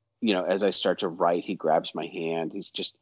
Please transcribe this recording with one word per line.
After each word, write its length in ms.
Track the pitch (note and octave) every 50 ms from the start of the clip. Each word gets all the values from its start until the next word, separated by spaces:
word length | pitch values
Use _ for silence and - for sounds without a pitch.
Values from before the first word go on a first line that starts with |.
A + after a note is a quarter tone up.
| _ _ _ -
You 120 | - A2+ G2+
know, 100 | F#2 E2+
as 200 | E2 F#2 G2 G#2
I 80 | G2
start 280 | F2+ - - G2 F2+ -
to 80 | - F2+
write, 360 | E2 F2 F2+ E2+ E2+ F2 -
he 100 | - F#2
grabs 400 | D#2+ - D#2+ D#2 D#2 - - -
my 140 | - D#2+ -
hand. 440 | D2+ F2 E2 E2 E2 E2 E2 D#2
He's 200 | - G2+ F2+ -
just 260 | - - F#2+ - - _